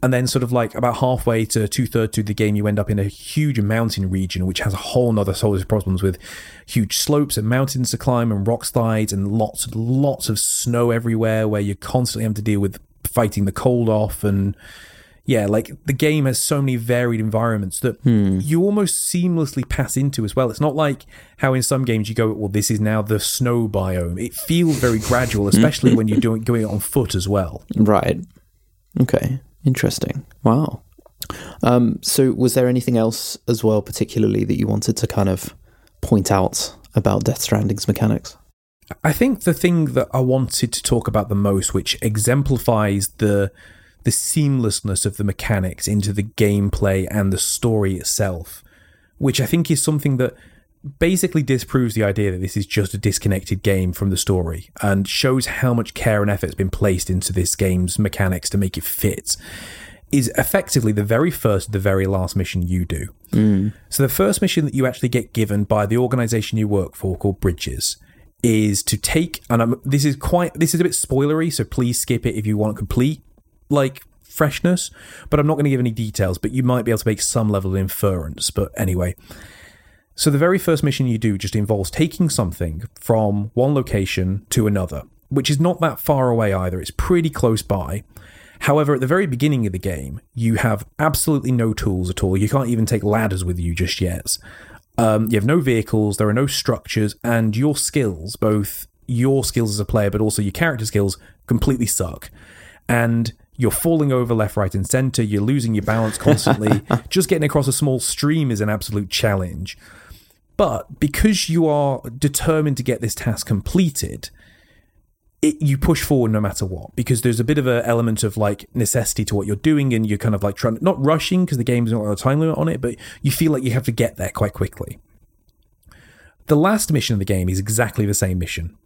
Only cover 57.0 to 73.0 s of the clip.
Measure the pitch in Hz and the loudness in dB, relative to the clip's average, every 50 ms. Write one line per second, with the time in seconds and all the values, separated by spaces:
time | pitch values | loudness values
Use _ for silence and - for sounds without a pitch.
57 | - - 92 92 90 - 92 92 90 - - - 101 95 92 90 90 90 - - | 0 -2 -2 -2 -2 -2 -2 0 0 0 0 0 0 0 2 2 0 -2 0 0
58 | 104 98 - - 101 95 92 90 - - - 101 101 95 - - - - - - | -2 -2 0 0 0 0 0 -2 -4 -2 -2 0 0 0 -2 -6 -8 -6 -6 -2
59 | - 104 - - - - - - - - - - - - - - - - - - | -2 -2 -2 -2 -6 -8 -8 -8 -8 -16 -16 -16 -16 -16 -18 -18 -20 -20 -20 -20
60 | - - - 143 127 120 - - - - - 196 180 - - 135 110 110 107 104 | -10 0 0 0 0 2 0 0 -2 2 2 0 0 2 0 2 2 2 2 2
61 | 104 101 110 117 151 180 165 - - 117 104 95 - - 104 101 98 101 95 95 | 2 2 2 2 2 0 -2 0 0 0 0 0 -2 -2 -4 -2 0 0 2 2
62 | 95 95 98 95 92 87 - 98 92 - - 92 90 87 90 90 87 85 - 80 | 2 0 0 0 -2 -2 -2 -2 -2 -2 -2 -4 -2 0 0 -2 -2 -2 -4 -6
63 | - 98 - _ _ - - - 107 107 104 95 98 107 107 - - _ - - | -6 -10 -12 _ _ -2 0 2 4 4 4 2 0 -2 -4 -8 -14 _ -2 0
64 | 139 135 139 - 190 202 202 - - 185 - - 147 147 - 135 131 127 127 - | 0 0 2 2 2 2 2 2 0 0 2 0 0 0 0 0 0 0 0 0
65 | - 127 120 123 117 - _ - 110 104 104 101 104 - 110 107 104 101 110 120 | -4 0 0 -2 -4 -2 _ -2 0 0 2 -2 0 2 2 2 2 2 2 2
66 | 127 123 123 127 120 110 117 113 104 - - 110 107 104 104 101 92 - - - | 2 2 0 0 0 0 0 -2 -2 -2 -2 -2 0 2 0 0 0 -2 -8 -6
67 | - 95 92 - - 101 95 - - 98 87 - - - 64 - - - - - | -4 -4 -4 0 -2 -2 -2 0 0 -2 -2 -2 -6 -8 -8 -6 -6 -6 -6 -6
68 | - _ _ _ - - _ _ - 117 113 110 107 104 101 101 - - - 104 | -14 _ _ _ -20 -20 _ _ 0 2 4 4 4 2 0 0 -2 -2 -4 -2
69 | - - - 160 165 175 - - _ - 123 117 117 117 123 123 - 143 135 143 | -2 0 0 0 0 0 -6 -12 _ -2 0 2 2 2 0 -2 -2 -2 0 2
70 | 139 151 139 - - - - 175 175 170 - - 165 160 - 165 175 175 - - | 2 0 -2 -2 -2 0 2 2 0 0 0 -2 -2 0 2 2 0 2 0 -2
71 | - - - 131 139 147 156 160 160 170 151 - 113 - - - 123 120 120 - | -4 -2 0 0 2 2 2 0 0 -2 -2 -2 -4 -4 0 -2 0 0 0 -2
72 | - - 123 117 - 120 - 107 107 107 107 104 107 107 107 - 107 92 - - | -2 -2 -2 -2 0 -2 -4 -2 -2 -2 0 0 0 -2 -2 -4 -4 -2 0 2